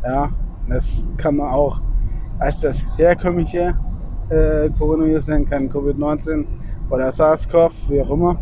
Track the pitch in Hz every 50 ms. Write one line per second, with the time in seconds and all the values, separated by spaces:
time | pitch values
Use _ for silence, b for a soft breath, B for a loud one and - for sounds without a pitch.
0 | 131 123 131 139 143 139 - - - - - - - - - 127 - - - -
1 | - - - - - 160 143 147 143 135 131 139 147 135 - - - - B B
2 | B B B B B B B - 135 139 139 - - 143 131 - - - - -
3 | 160 175 175 170 - 180 175 175 165 - - 175 175 180 180 - - - - -
4 | - - - - - - 160 156 156 156 156 151 151 156 - - 156 151 160 165
5 | 160 156 156 156 - 151 151 147 147 139 143 139 135 131 143 143 139 143 139 139
6 | 147 147 151 151 - 156 156 151 143 - B B B B B B - - 135 131
7 | 131 131 127 - 156 156 156 156 - - - 170 165 165 - - - - 143 143
8 | 131 127 143 156 175 175 175 -